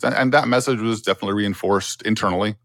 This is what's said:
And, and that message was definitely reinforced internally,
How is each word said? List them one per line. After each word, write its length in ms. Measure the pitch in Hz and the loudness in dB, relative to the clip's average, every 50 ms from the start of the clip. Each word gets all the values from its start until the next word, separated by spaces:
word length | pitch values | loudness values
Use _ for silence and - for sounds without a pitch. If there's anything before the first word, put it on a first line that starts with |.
| - | -4
And, 100 | - - | -2 0
and 180 | - 131 131 | 0 2 4
that 140 | 139 147 - | 4 4 4
message 340 | 120 123 127 123 139 127 110 | 4 2 2 2 0 -2 0
was 220 | 110 117 110 104 | 0 -2 -2 -2
definitely 320 | - 101 95 - 113 98 101 | -2 -2 -2 -2 -2 -2 -2
reinforced 680 | 104 104 101 95 - - 95 101 95 - - - - | 0 0 -2 -2 -2 0 2 2 2 0 -4 -8 -4
internally, 520 | - 110 110 - 107 95 90 92 104 107 104 - | -2 -2 0 0 0 0 0 0 -2 -2 -4 -8